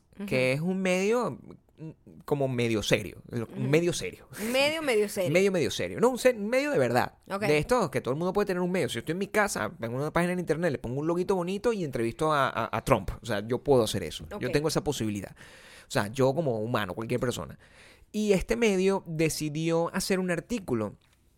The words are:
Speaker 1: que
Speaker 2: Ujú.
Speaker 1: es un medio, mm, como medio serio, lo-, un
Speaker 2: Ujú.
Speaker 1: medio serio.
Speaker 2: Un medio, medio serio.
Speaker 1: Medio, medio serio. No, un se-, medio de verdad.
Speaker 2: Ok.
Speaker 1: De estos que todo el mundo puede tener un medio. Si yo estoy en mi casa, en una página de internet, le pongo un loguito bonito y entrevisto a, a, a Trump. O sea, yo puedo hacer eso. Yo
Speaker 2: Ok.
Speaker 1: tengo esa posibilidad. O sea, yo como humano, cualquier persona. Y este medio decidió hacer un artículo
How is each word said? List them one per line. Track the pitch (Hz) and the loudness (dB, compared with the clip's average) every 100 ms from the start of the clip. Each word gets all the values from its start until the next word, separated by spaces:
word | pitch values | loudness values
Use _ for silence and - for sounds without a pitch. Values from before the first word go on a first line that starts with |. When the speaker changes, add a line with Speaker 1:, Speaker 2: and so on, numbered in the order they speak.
| _ - 196 | _ -12 -2
Speaker 1:
que | 131 127 139 | 2 2 2
Speaker 2:
Ujú. | |
Speaker 1:
es | 170 | 0
un | 185 | 0
medio, | 185 180 196 240 208 123 - - _ - | 2 2 2 2 0 -6 -14 -20 _ -16
mm, | 156 - - 80 - | -16 -16 -20 -14 -4
como | 147 135 | 0 0
medio | 123 120 110 | 0 2 2
serio, | - - 87 - - | 2 0 0 -12 -8
lo-, | 117 113 | -8 -6
un | - | -4
Speaker 2:
Ujú. | 131 | 2
Speaker 1:
medio | 156 175 | 2 2
serio. | - 95 73 - - | -2 -4 -10 -16 -8
Speaker 2:
Un | 214 | -2
medio, | 262 285 320 | 2 2 0
medio | 302 220 208 | 0 2 2
serio. | 208 180 | 0 2
Speaker 1:
Medio, | 170 196 | 4 4
medio | 185 117 | 2 0
serio. | - 90 92 | -2 -4 2
No, | 226 | 2
un | 254 | 4
se-, | 254 | 2
medio | 240 202 254 294 | 2 0 0 2
de | 262 | 2
verdad. | 123 120 107 - - | 2 2 0 -4 -8
Speaker 2:
Ok. | 190 | -4
Speaker 1:
De | 202 151 | 2 2
estos | 151 247 175 | 4 2 2
que | 135 | -2
todo | 113 | -2
el | 139 | -2
mundo | 180 | 0
puede | 190 202 | 0 0
tener | 180 | 0
un | 180 | 0
medio. | 185 127 | 0 -2
Si | 117 | -4
yo | |
estoy | - | -4
en | 170 | -4
mi | 202 | -2
casa, | 214 202 - 107 165 | 0 0 0 -4 -4
en | 113 | -6
una | 123 151 | -4 -2
página | 170 175 180 | 0 0 0
de | |
internet, | 170 156 170 | -2 0 0
le | 123 | -2
pongo | 113 131 | -4 -4
un | 156 | 0
loguito | 170 185 196 | 0 2 0
bonito | 175 196 240 | 0 -2 -2
y | 220 160 | -2 -2
entrevisto | 131 117 117 156 | -2 -2 0 0
a, | 151 131 | 2 2
a, | - 113 110 | 0 -2 -2
a | |
Trump. | - 117 92 - | 2 2 0 -8
O | 113 | -6
sea, | 104 107 | -4 -2
yo | 120 | -2
puedo | - 135 | 4 4
hacer | 107 104 | 4 0
eso. | 82 - 78 | -4 -8 -10
Yo | 104 127 | -6 -2
Speaker 2:
Ok. | |
Speaker 1:
tengo | 143 156 | 0 0
esa | 151 | 0
posibilidad. | 147 139 110 104 95 - - - - - - | -2 -2 -2 -4 -8 -14 -20 -20 -20 -20 -6
O | |
sea, | 131 101 | -2 -2
yo | 123 131 135 | 2 2 2
como | 151 113 | 0 -2
humano, | 110 123 98 90 | -2 -2 -2 -4
cualquier | 113 120 | -2 -2
persona. | 123 101 73 - - - - - - | -2 -4 -6 -14 -20 -20 -20 -20 -10
Y | 208 214 | -2 2
este | 190 - 226 | 2 2 2
medio | 226 190 190 196 - | 2 4 2 2 -2
decidió | 156 160 - 156 147 160 165 170 190 | 0 0 0 -4 -2 0 0 0 -2
hacer | - 190 | 0 0
un | 185 | 0
artículo | 170 - 240 185 120 107 - _ _ _ | -2 -4 -6 -2 -2 -2 -8 _ _ _